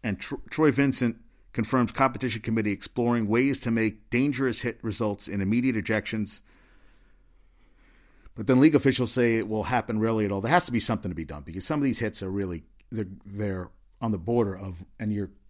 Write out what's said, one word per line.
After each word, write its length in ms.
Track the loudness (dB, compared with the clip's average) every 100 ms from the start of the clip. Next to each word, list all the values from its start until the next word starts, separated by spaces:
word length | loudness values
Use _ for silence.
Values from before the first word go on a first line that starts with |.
| -4
And 140 | -6
Tr-, 160 | -6 -8 -8
Troy 200 | 4 4
Vincent 460 | 6 2 2 -2 -2 -16 _ -10
confirms 400 | -6 0 2 2
competition 480 | 2 0 0 -4 -4
committee 320 | -2 0 0
exploring 540 | -4 -4 -2 0 0 2
ways 300 | 2 2 0
to 120 | -2
make 380 | 0 0 -2 -4
dangerous 520 | 0 0 0 -2 -2
hit 160 | -6 -4
results 460 | -6 -2 -2 -4 -6
in 100 | -2
immediate 380 | 2 2 2 0
ejections. 640 | 0 0 0 -4 -4 -8 _ -20 _ -20 -20 _ _ -20 _ _ _ _ _ _ _ _ _ _ -18 -6
But 120 | 2
then 120 | 8
league 160 | 8 8
officials 380 | 4 2 0
say 220 | 2 2 2
it 120 | 0
will 160 | -2
happen 380 | 0 -2 0 0
rarely 240 | 2 2 0
at 60 |
all. 100 | -2
There 100 | 2
has 140 | 2 2
to 80 |
be 80 | -2
something 280 | 0 -2 -4
to 60 | -6
be 80 |
done 200 | -8 -10
because 200 | -10 -8
some 160 | -2 0
of 60 | 2
these 140 | 0
hits 220 | -4 -4
are 80 | -6
really, 340 | -4 -4 -6 -12 -20 _
they're, 160 | -6 -6 -8 -14
they're 440 | -6 -4 -4 -8 -16 _ _
on 100 | -2
the 60 | -2
border 400 | 0 2 2 -2
of, 260 | -10 -12 -16 -8
and 140 | -4
you're 180 | -2 -4 -10